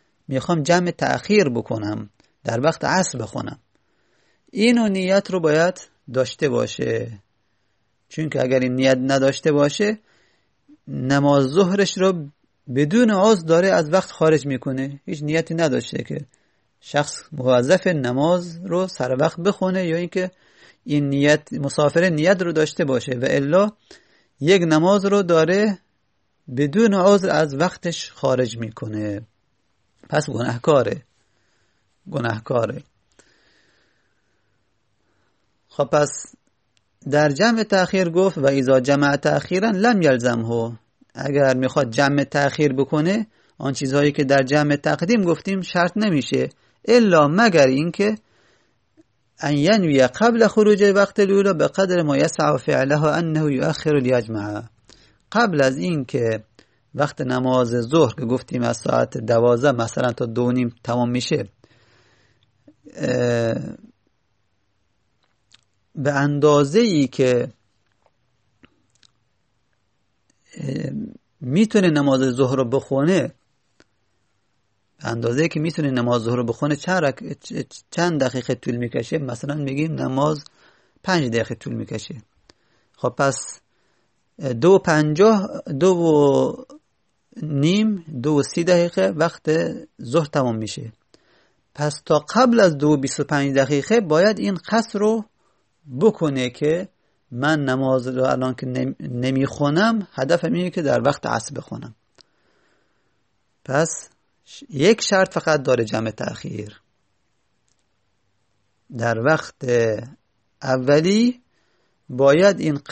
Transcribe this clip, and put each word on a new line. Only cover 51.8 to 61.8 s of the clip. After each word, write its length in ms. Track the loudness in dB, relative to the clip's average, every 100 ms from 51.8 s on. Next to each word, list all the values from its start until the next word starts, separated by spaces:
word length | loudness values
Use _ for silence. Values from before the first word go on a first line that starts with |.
| 0 0
ما 140 | 0 2
یسع 400 | 0 0 0 0
فعله 480 | 0 0 0 0
انه 480 | 0 0 -2 -2 -2
یؤخر 440 | -2 -2 -4 -2 0
لیجمع، 640 | 2 0 -2 -6 -8 -10 -12 _ _ _ _ _ _
قبل 300 | 0 0 2
از 140 | 0 0
اینکه 680 | -4 -4 -4 -4 -2 -4 -8 _ _ _ _
وقت 260 | -4 -4 -4
نماز 480 | -4 -2 0 0 0
ظهر 460 | -2 0 2 2
که 100 | 0
گفتیم 380 | -6 -6 -6 -4
از 140 | -4 -4
ساعت 420 | -2 -2 -2 -4
دوازده 540 | -2 2 2 2 2
مثلاً 400 | 0 -4 -4 -4
تا 140 | -4 -6
دو 160 | -4
و 100 | -2
نیم 220 | -2 -4 -6
تمام 260 | -6 -4 -2
میشه، 380 | -4 -4 -6 -6 _ _ _